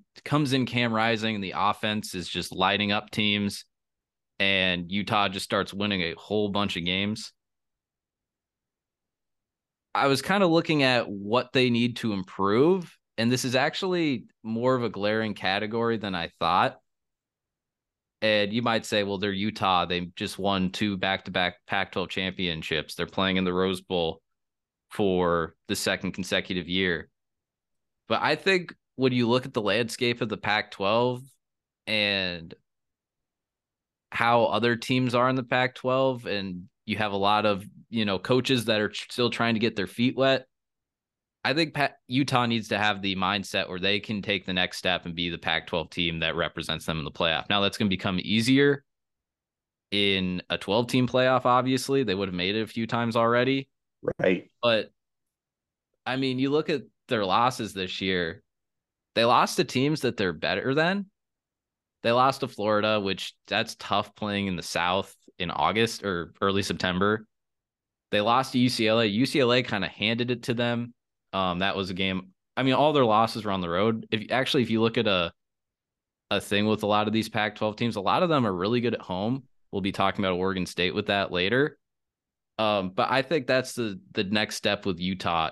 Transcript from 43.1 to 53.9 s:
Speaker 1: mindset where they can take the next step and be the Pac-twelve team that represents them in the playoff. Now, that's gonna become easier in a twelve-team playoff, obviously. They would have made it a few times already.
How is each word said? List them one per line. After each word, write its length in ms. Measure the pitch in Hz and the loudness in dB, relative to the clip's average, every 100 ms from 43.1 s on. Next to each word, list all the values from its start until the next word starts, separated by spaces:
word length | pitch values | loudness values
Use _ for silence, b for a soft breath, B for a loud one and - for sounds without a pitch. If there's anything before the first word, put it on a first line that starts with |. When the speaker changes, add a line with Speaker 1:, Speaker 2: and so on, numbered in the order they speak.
| 95 | 0
Speaker 1:
mindset 520 | 92 101 92 98 - | 0 0 -2 -4 -4
where 120 | 90 | -2
they 200 | 95 104 | 0 0
can 220 | - 104 | -2 -6
take 240 | 107 98 - | -2 -4 -2
the 80 | |
next 240 | 90 90 - | -2 -2 -2
step 280 | 92 87 87 | -2 -2 -4
and 100 | 85 | -6
be 140 | 87 | -6
the 100 | 82 | -4
Pac-twelve 500 | 90 80 - 85 78 | -2 -2 -2 -4 -4
team 300 | - 85 82 | -2 -2 -2
that 160 | 80 80 | -2 -2
represents 500 | 78 85 80 80 - | -4 -4 -8 -6 -4
them 140 | 82 | -6
in 40 | |
the 80 | 73 | -6
playoff. 380 | - 85 73 - | -2 -2 0 0
Now, 120 | 101 | 0
that's 160 | 101 - | 0 0
gonna 120 | 104 | -2
become 300 | 92 104 92 | 0 -2 -2
easier 640 | - 110 113 135 143 139 _ _ _ _ _ _ _ _ _ _ - | 0 0 4 4 4 2 _ _ _ _ _ _ _ _ _ _ -4
in 540 | 101 101 95 92 90 - | 2 2 2 0 -4 -4
a 60 | 87 | -6
twelve-team 500 | - 107 120 131 123 | 0 0 2 2 2
playoff, 380 | 127 127 127 123 | 2 4 4 4
obviously. 580 | 123 127 131 135 135 | 2 2 -2 0 0
They 120 | 107 95 | 0 0
would 120 | 95 | -2
have 80 | 90 | -2
made 200 | 92 107 | -2 -2
it 60 | |
a 60 | 107 | -4
few 180 | 117 113 | -4 -2
times 300 | 117 117 117 | -2 0 2
already. 520 | 117 120 127 135 - _ _ | 4 4 2 0 -4 _ _